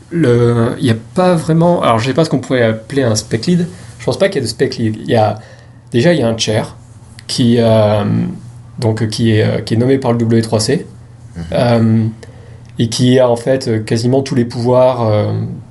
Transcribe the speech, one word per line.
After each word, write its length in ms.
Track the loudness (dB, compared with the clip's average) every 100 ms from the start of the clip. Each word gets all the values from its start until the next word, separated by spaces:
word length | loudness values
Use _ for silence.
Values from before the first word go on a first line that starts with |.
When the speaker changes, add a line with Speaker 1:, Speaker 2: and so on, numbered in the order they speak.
| -8
Speaker 1:
le, 680 | 0 2 4 2 2 0 0
il 60 | 0
y 60 |
a 40 | -2 -4 0
pas 200 | 2 0
vraiment, 460 | 0 2 2 2
alors, 180 | 2 0
je 80 | 0
sais 60 |
pas 100 | 0
ce 60 | 0
qu'on 100 | -2
pourrait 240 | -2 0
appeler 400 | 0 -2 -4 -2
un 120 | 0 -2
spec 300 | -4 -4 0
lead. 220 | 0 -2 -8 -18 -8
Je 60 | -6
pense 120 | 0
pas 120 | 0
qu'il 60 | 0
y 40 |
ait 80 | -6
de 20 |
spec 280 | -2 -4 -2
lead. 180 | -4 -4
Il 60 | -2
y 60 | 0
a, 240 | 0 -2 -12 -20 -20 -20 -4
déjà, 220 | 0 2
il 60 | 2
y 40 |
a 40 | 0
un 100 | -2
chair 380 | -2 -2 -4 -12 -20 -20 -20 -20 -8
qui, 300 | 0 2 4
euh, 440 | 4 4 4 2 0 -2 -4 -8 -16 -20 -18 -4
donc, 280 | -2 -2 -4
qui 220 | 0 2
est, 120 | 2
euh, 160 | 2 -2
qui 120 | -2
est 40 | 0
nommé 200 | 2 2
par 140 | 0
le 60 | 0
W 240 | 2 0
trois 180 | 0 -2
C, 260 | 0 -2 -4 -16 -20 -20 -18 -14
Speaker 2:
Mhm. 80 | -6
Speaker 1:
euh, 500 | -2 2 2 2 2 0 -6 -16 -20 -20 -20 -12 -4
et 100 | -4
qui 300 | 2 4 4
a, 100 | 4
en 60 | 2
fait, 320 | 0 -2 -2
euh, 120 | -4
quasiment 420 | -2 -2 0 0
tous 140 | 0 -2
les 100 | -2
pouvoirs, 640 | -2 2 4 4 2 0
euh, 180 | 0 0 -4 -6 -10 -16